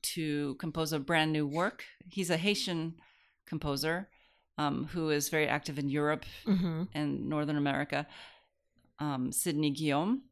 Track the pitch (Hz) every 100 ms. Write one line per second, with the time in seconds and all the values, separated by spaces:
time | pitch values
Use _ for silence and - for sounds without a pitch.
0 | - - 156 147 143 135 165 151 160 156
1 | 139 165 156 156 147 151 190 - - -
2 | 185 196 170 165 190 208 - 170 165 165
3 | - _ _ _ - 160 147 139 156 170
4 | 196 _ _ _ _ - 147 143 160 170
5 | 160 147 143 156 156 147 - 143 143 143
6 | 147 156 - - - 196 175 160 185 151
7 | 147 139 135 151 147 151 143 139 143 143
8 | 151 - - - _ _ _ _ _ -
9 | 147 135 127 - 180 151 151 143 156 139
10 | 180 262 -